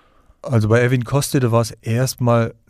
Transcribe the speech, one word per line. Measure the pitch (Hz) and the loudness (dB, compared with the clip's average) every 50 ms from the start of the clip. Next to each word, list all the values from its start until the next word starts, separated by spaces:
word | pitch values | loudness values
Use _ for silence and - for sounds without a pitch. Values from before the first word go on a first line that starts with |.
| _ _ _ _ _ _ _ _ - | _ _ _ _ _ _ _ _ -6
Also | 143 127 113 107 104 | -2 0 0 2 4
bei | 110 120 | 2 2
Erwin | 123 123 131 127 120 | 2 2 0 0 -2
Kostede | - 135 143 139 - - 143 127 117 | -2 -2 -2 -2 -2 -2 0 0 2
war | 113 117 | 2 0
es | 117 113 | 0 -2
erstmal | - - - 117 113 120 131 127 - - 120 120 120 117 113 117 - _ _ | -6 -10 -6 -4 -2 -2 -2 -2 -4 -2 0 2 2 2 0 -2 -4 _ _